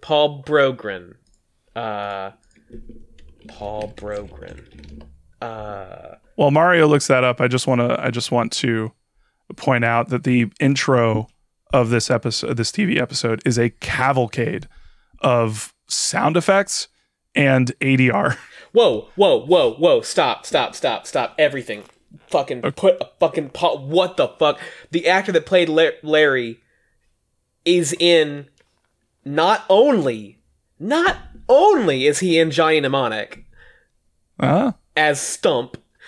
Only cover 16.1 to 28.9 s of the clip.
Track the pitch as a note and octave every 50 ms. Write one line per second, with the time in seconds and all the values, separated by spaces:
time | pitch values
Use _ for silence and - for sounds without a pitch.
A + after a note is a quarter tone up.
16.1 | - F3 - D3+ D#3+ F3 - - F#3+ G3 G3 - - - - - _ _ _ _
17.1 | _ _ _ _ - D3 C#3+ C3+ C3+ C3 B2+ A#2+ - - - C3+ C3+ B2+ B2+ B2
18.1 | - G3+ - - - - - - - - - _ - A#3 A3+ D#3 A2+ G#2+ - -
19.1 | - F#3 G#3 F3+ C3+ A2 A#2+ D3 F#3 E3+ C3+ A#2 A2 C#3+ E3 E3+ C3+ A#2 - -
20.1 | - F3+ D3 B2 G#2+ - - - - C#3+ A#2 - - - - C3 A2 - - -
21.1 | - C#3 A#2 - - - D3+ C#3+ C#3 C3 A2+ - G#2+ G#2 F#2+ - _ _ _ _
22.1 | - - _ - - D3 C3+ - C3+ B2 - C#3+ - - G3 F#3+ F3+ - - -
23.1 | _ - F3 D#3+ - E3 D3 C3+ - - F3 E3 - C#3+ C3+ C#3+ D#3+ F#3 F#3 F3
24.1 | - - C3+ - - - D#3+ D3 C#3+ - - - - - - - D#3 E3+ D#3+ E3
25.1 | F#3 F#3+ G3 G#3 F3+ D#3+ D#3 - F#3+ F3+ E3+ D#3+ D#3 D#3+ E3 D3 - - - D3+
26.1 | D#3 D3+ D#3 C#3+ C3+ B2+ A#2+ A2+ A#2 _ _ _ _ _ _ _ _ _ _ _
27.1 | _ _ _ _ _ _ _ _ _ _ - E3+ F3+ F3 E3 C3+ E3+ - E3+ F3
28.1 | E3+ D#3+ D3+ D3 C#3+ C#3+ C#3 _ _ _ _ _ _ _ _ _